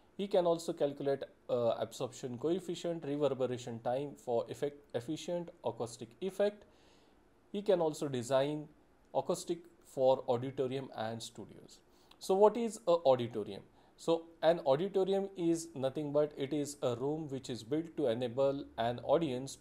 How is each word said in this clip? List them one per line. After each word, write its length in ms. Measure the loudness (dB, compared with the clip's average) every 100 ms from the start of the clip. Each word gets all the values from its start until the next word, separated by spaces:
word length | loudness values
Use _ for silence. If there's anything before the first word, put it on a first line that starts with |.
| _ -8
He 120 | 0
can 180 | 2 4
also 280 | 2 -2
calculate, 500 | -2 -2 0 -2 -2 -4 _ -4
uh, 240 | 2 2 0
absorption 580 | -4 -6 -8 -6 -10 -4
coefficient, 680 | 0 0 -2 -6 -4 -4
reverberation 760 | -4 0 2 2 0 -2 -6 -6
time 320 | -2 -2 -4 -8
for 220 | 0 0 0
effect, 300 | -4 -4 -6 -8
efficient 560 | -6 -4 -6 -4 -4 -6 -6 -6
acoustic 440 | -4 -6 -8 -16 -8
effect. 440 | -4 0 0 0 -12 _ _ _ _ _ _ _ _
He 120 | -2
can 180 | 2 4
also 260 | 2 0 -2
design 600 | -2 2 2 2 -2 -8 _ _ _ _ -2
acoustic 420 | -2 -2 -4 -8 -8 -20
for 400 | -10 4 4 4 2
auditorium 640 | 0 -2 -2 -2 -2 -6 -6
and 240 | -6 -6
studios. 600 | -10 -14 -16 -18 -20 -20 _ _ _ -8
So 160 | 0 6
what 220 | 6 6
is 220 | -2 -2 2
a 40 |
auditorium? 720 | 4 6 4 2 -4 -6 -10 -14 -20 -20 -6
So 280 | 0 0 -2 2
an 160 | 4 4 4
auditorium 640 | 2 2 0 2 2 0 0
is 340 | 0 0 -2
nothing 400 | -4 -4 -2 0
but 180 | 2 2 -2
it 160 | -2
is 240 | -2 -2 -4
a 120 | -2 0
room 320 | -2 -4 -4
which 200 | -8 -6
is 140 | -8
built 340 | -4 -4 -2 0
to 120 | 0
enable 560 | 2 0 2 2 0 -6 -2
an 220 | -2 -2
audience 560 | 2 2 2 -2 -6 -10